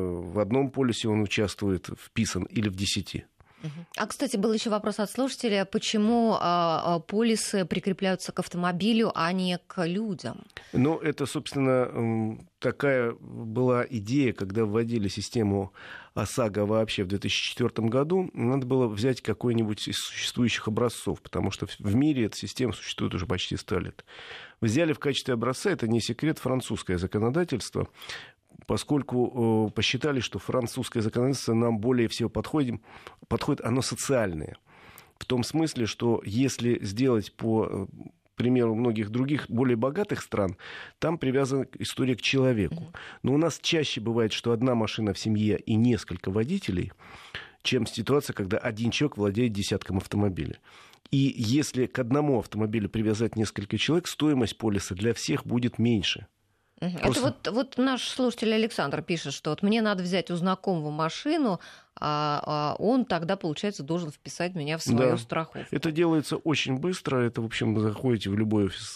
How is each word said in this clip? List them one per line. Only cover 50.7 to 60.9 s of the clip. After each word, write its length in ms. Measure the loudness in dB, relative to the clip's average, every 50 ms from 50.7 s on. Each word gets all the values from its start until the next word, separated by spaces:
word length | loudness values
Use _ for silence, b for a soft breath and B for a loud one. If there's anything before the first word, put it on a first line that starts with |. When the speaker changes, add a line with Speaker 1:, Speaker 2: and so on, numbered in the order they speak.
| B B B B B B B 0
Speaker 1:
И 240 | 2 2 4 2 2
если 500 | 0 0 2 2 2 2 0 0 0 -2
к 120 | 0 0 -4
одному 400 | 0 2 2 2 4 4 2 2
автомобилю 500 | 0 -2 -2 -2 -2 0 0 0 -2 0
привязать 480 | 0 0 2 2 2 2 0 0 0
несколько 420 | 0 -2 -2 -2 -6 -4 -4 -2 0
человек, 300 | 2 2 2 2 0 -2
стоимость 480 | -4 0 2 2 4 4 2 0 -2 -2
полиса 360 | -2 0 0 0 -2 -4 -4
для 180 | -2 0 0 0
всех 320 | 0 -2 -2 -2 -2 -2
будет 320 | 0 0 0 0 0 0 2
меньше. 480 | 2 4 4 4 2 0 -4 -4 -8 -16 _ _ _ _ _ _ _ _ _ _
Speaker 2:
Мгм. 180 | -6 -4 -4 0
Speaker 1:
Просто 300 | 0 2 2 2 0 0
Speaker 2:
Это 240 | -2 -2 -6 -2 -2
вот, 20 |
вот 240 | 0 -2 -2 0 0
наш 300 | 2 2 2 0 -4 -6
слушатель 440 | -2 0 0 0 0 0 0 2 2
Александр 500 | 2 2 0 0 -2 -2 0 -2 -4 -2
пишет, 300 | -2 -4 -2 -2 -6 -8
что 160 | -6 -4 -4
вот 120 | -2 0 2
мне 200 | 2 2 2 2
надо 200 | 2 0 0 -2
взять 280 | 0 0 0 0 -2 -2
у 40 |
знакомого 540 | 0 2 0 0 0 0 0 0 0 0 -2